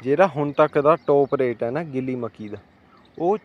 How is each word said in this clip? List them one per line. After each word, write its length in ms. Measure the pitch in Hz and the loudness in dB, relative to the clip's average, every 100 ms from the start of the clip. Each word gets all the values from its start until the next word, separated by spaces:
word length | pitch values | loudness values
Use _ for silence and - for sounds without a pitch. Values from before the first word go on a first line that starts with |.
ਜਿਹੜਾ 260 | 123 147 185 | -2 2 2
ਹੁਣ 260 | 139 147 | 0 -2
ਤੱਕ 260 | 139 151 151 | 2 2 4
ਦਾ 180 | 143 165 - | 2 2 2
ਟੌਪ 280 | 143 139 | 2 2
ਰੇਟ 280 | 139 127 110 | 0 0 -2
ਹੈ 80 | 117 | -4
ਨਾ 120 | 139 | -6
ਗਿੱਲੀ 300 | 170 131 131 127 | -6 -6 -6 -6
ਮੱਕੀ 320 | 117 - 107 | -8 -10 -14
ਦਾ, 100 | 101 - _ _ _ _ - | -14 -18 _ _ _ _ -4
ਉਹ 200 | 170 208 | -2 -2